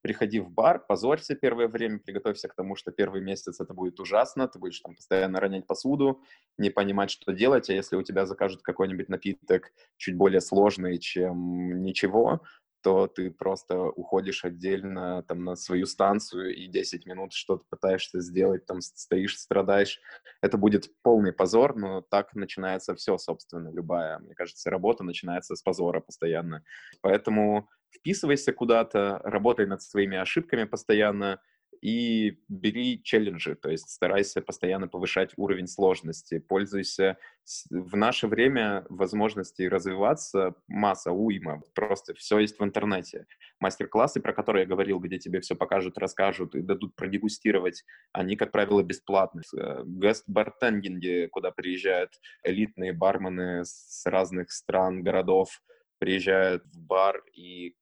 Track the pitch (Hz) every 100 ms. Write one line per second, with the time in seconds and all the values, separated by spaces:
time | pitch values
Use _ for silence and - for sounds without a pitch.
0 | - 110 107 107 90 87 131 180 - 95
1 | 117 156 - 139 131 117 117 113 113 104
2 | - 98 107 104 - - 95 98 - -
3 | 98 95 95 95 - 87 90 92 90 87
4 | 90 101 131 135 131 92 92 - - -
5 | - 95 95 92 98 95 - - 131 147
6 | 139 135 _ - _ - 101 104 98 98
7 | 98 - - 95 120 131 - 95 - 95
8 | 92 98 95 95 98 - - 95 95 92
9 | 95 92 98 98 - 92 - _ _ _
10 | - 90 95 92 - 95 104 98 90 87
11 | - 90 90 87 87 90 90 90 95 -
12 | 98 107 120 165 - _ _ _ 95 95
13 | 95 - 92 85 95 95 - 92 87 -
14 | 85 95 98 95 90 87 92 98 95 92
15 | 90 90 - 87 90 87 - 90 95 -
16 | 98 104 - 90 95 87 92 98 92 90
17 | - 90 98 - - 92 _ - 95 95
18 | - 92 87 90 95 92 - 92 - -
19 | - 95 98 - - 98 95 101 101 -
20 | - - - - 101 110 104 101 - _
21 | 120 113 98 87 92 110 139 123 98 95
22 | - 101 98 104 95 - 95 92 - 90
23 | - 92 - 85 - 87 80 82 82 87
24 | 80 78 78 82 87 - - 92 98 117
25 | 90 85 90 87 - 90 - 90 87 87
26 | - - 85 80 85 78 _ - - _
27 | 95 101 113 107 104 104 107 _ _ -
28 | 151 196 156 139 - 135 117 113 113 104
29 | 101 98 - 101 110 120 98 98 - 101
30 | 98 95 92 - - 120 107 110 - 107
31 | 104 101 98 95 _ _ _ - 104 117
32 | 120 113 107 - _ 98 101 113 127 117
33 | - 113 104 85 - - 69 80 - -
34 | 87 98 98 - - - 90 95 95 90
35 | 92 - 92 - 98 92 90 - 95 90
36 | 80 80 - 82 - 95 101 98 90 -
37 | 120 - - _ - - - 90 90 101
38 | 110 127 113 110 127 135 107 98 - 92
39 | 95 104 107 98 90 - 92 95 92 95
40 | 107 156 - 98 92 - _ - 104 92
41 | - 90 110 95 82 76 - - 107 98
42 | - 80 - 104 107 - 101 104 104 95
43 | 87 - - - - _ 95 - - 110
44 | 139 - - 101 104 98 92 92 98 95
45 | 90 92 95 92 - 85 92 98 92 104
46 | 95 - 98 95 87 71 90 95 107 -
47 | 92 98 107 - 107 98 90 - - -
48 | _ 95 92 104 110 104 101 101 87 -
49 | - 98 95 85 - - 71 65 60 92
50 | 101 110 - 101 107 - 120 104 95 90
51 | 90 87 85 95 90 - 90 92 95 90
52 | 90 _ - - - 95 107 - 92 85
53 | 95 95 95 90 90 87 87 - - -
54 | 90 95 92 92 87 - - 95 92 92
55 | 90 90 95 95 92 - _ _ _ _
56 | - 95 95 95 92 90 _ - 82 95
57 | 98 98 _ - 90 90 87 _